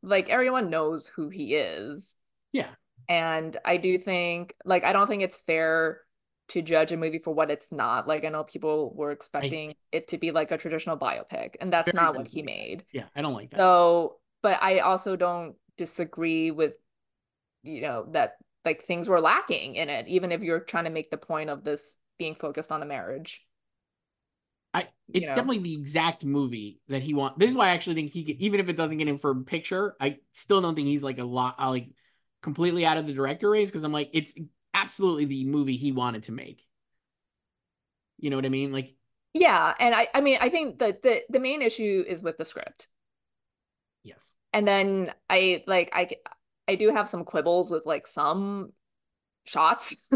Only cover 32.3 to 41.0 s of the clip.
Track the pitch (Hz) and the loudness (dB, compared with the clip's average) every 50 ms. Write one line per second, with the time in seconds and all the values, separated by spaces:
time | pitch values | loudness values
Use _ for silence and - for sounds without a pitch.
32.3 | _ _ - 160 143 160 170 175 170 175 165 160 156 160 156 151 139 135 139 135 | _ _ -8 -6 -2 0 0 0 2 2 2 2 2 2 -2 -2 -2 -2 -2 -2
33.3 | 156 - 208 208 214 214 208 196 - 160 156 151 151 151 147 - - 160 151 - | -2 0 2 4 4 4 2 0 -2 -4 -4 -2 -2 -2 -4 -2 -2 -2 -4 -4
34.3 | - 165 156 - _ _ _ _ - 196 190 - - - 196 185 165 147 147 139 | -8 -14 -16 -16 _ _ _ _ -2 -2 -2 -2 -2 0 2 2 2 2 0 -2
35.3 | 139 135 131 135 147 147 139 135 127 123 147 143 131 127 123 123 113 107 - - | -2 -2 -2 0 0 0 0 0 -2 -2 -2 -2 0 0 0 0 -2 -4 -8 -10
36.3 | 113 139 - - - - _ _ _ _ _ _ _ _ _ _ _ _ _ _ | -12 -12 -12 -14 -18 -20 _ _ _ _ _ _ _ _ _ _ _ _ _ _
37.3 | _ _ _ _ _ _ _ _ _ _ _ _ _ _ _ _ _ - 156 143 | _ _ _ _ _ _ _ _ _ _ _ _ _ _ _ _ _ -8 -4 -2
38.3 | 135 135 131 131 135 135 139 139 135 135 131 - _ _ _ _ _ _ _ _ | -2 -2 0 0 0 -2 -2 -2 -4 -6 -8 -8 _ _ _ _ _ _ _ _
39.3 | - 320 359 302 196 165 160 160 - - 247 240 233 220 233 - - 277 285 277 | 4 6 6 8 8 6 4 2 2 4 4 4 6 4 4 4 2 4 4 4
40.3 | 262 - 240 254 359 330 311 247 147 - 240 208 196 - | 4 4 4 2 2 0 -2 -2 -2 0 0 0 0 2